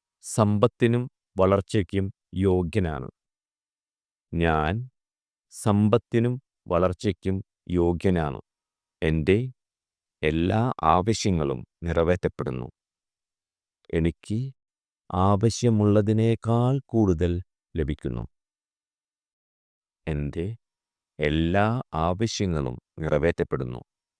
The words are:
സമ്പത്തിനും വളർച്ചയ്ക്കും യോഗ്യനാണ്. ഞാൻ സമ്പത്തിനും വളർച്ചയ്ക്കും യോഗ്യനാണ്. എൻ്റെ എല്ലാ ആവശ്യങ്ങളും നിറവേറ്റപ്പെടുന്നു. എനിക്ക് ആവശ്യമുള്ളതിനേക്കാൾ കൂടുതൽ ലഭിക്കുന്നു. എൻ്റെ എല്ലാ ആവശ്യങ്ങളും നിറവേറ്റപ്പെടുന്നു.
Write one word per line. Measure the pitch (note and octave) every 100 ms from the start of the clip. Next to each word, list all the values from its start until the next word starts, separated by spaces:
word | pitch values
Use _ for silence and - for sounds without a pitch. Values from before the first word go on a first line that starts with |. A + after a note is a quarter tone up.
| _ _
സമ്പത്തിനും | - - G#2 G#2 G#2 - A#2+ A#2+ B2 - _ -
വളർച്ചയ്ക്കും | F#2 G2 - A2 F2+ G2 F#2+ - _ F#2
യോഗ്യനാണ്. | F#2+ F#2 E2+ G#2 F2 C#2+ B1+ - _ _ _ _ _ _ _ _ _ _ _
ഞാൻ | E2 E2 D#2 D2+ G#2+ B2+ _ _ _ _ _ _
സമ്പത്തിനും | - A2+ G#2 G#2 A2+ - A#2 A#2+ B2+ - _ -
വളർച്ചയ്ക്കും | E2+ F2+ F2+ G#2 F#2 F#2+ F#2+ - _ -
യോഗ്യനാണ്. | F2+ E2+ E2+ G2 F2+ D2+ A1+ - _ _ _ _ _
എൻ്റെ | D#2+ D#2+ D2 G2+ C3 - _ _ _ _ _ _
എല്ലാ | D#2 D#2+ F2 G#2+ B2 - D#2
ആവശ്യങ്ങളും | F2 G2 A2 G#2+ F2 C#2 B1+ - _
നിറവേറ്റപ്പെടുന്നു. | E2+ E2 E2 F2+ E2 - D2 B1+ B1 - _ _ _ _ _ _ _ _ _ _ _
എനിക്ക് | E2+ E2 - - G#2+ C3+ - _ _ _ _ -
ആവശ്യമുള്ളതിനേക്കാൾ | F2+ F#2+ G2+ A2+ - A#2+ A2 G#2 G#2 G#2 G#2+ A2+ A2+ A2+ A#2 B2 C3+ -
കൂടുതൽ | A2+ G2+ D#2+ F2 F2 - _ _
ലഭിക്കുന്നു. | E2+ D2 D2 C#2 A#1 A#1 _ _ _ _ _ _ _ _ _ _ _ _ _ _ _ _ _ -
എൻ്റെ | D2 D2 E2 F#2 A#2 _ _ _ _ _ -
എല്ലാ | D2+ D#2 E2 F#2+ G#2+ A#2+ - D#2+
ആവശ്യങ്ങളും | E2 F#2 A2+ - G2 D#2+ B1+ B1 - -
നിറവേറ്റപ്പെടുന്നു. | D#2 D2 D#2+ - - B1+ B1 B1 - _ _